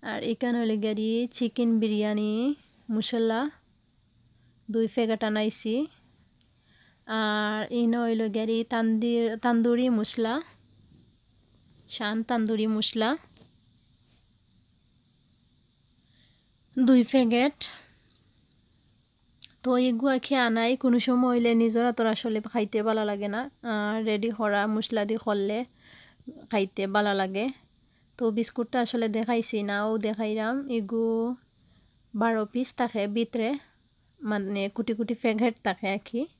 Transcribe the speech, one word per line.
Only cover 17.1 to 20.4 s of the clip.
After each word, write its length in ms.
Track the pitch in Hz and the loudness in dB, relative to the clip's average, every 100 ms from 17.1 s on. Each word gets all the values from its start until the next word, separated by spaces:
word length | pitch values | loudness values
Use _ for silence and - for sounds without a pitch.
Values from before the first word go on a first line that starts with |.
| 269 240 240 269 - - - - _ _ _ _ _ _ _ _ _ _ _ _ _ _ _ - _ - | 4 4 4 2 0 -8 -8 -20 _ _ _ _ _ _ _ _ _ _ _ _ _ _ _ -20 _ 0
তো 60 | 247 | 2
এগুয়া 360 | 254 233 269 262 | 2 2 2 0
খেয়ে 220 | - 269 | 0 0